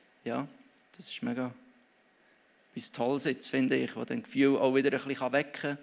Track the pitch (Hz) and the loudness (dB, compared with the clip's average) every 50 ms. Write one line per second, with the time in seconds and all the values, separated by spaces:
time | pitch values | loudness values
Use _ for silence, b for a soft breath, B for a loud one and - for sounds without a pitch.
0 | b b b _ - 120 120 127 139 147 - - - _ _ _ _ _ - - | b b b _ -6 -4 -4 -4 -4 -6 -12 -20 -20 _ _ _ _ _ -20 -16
1 | - - - - 120 120 120 127 127 123 120 - - - _ _ _ _ _ _ | -14 -12 -10 -6 -4 -4 -2 -2 -4 -6 -8 -12 -20 -20 _ _ _ _ _ _
2 | _ _ _ _ _ _ _ _ _ _ _ _ _ _ - 127 - - - - | _ _ _ _ _ _ _ _ _ _ _ _ _ _ -8 -6 -6 -6 -2 -2
3 | 120 123 139 139 131 151 127 - - - - 135 131 127 135 131 127 117 - 113 | 0 0 0 2 0 0 -2 -2 -4 -2 2 2 4 4 4 2 0 -2 -4 -6
4 | 120 - 123 117 113 - - 131 139 139 135 - 135 131 131 135 131 139 135 131 | -6 -4 -4 -6 -6 -4 2 4 6 6 6 6 4 4 4 4 2 2 0 0
5 | - 139 131 - 131 123 131 143 147 143 - - - 143 143 143 | -2 -4 -4 -2 -2 2 2 0 0 0 -8 -6 -4 -4 -4 -6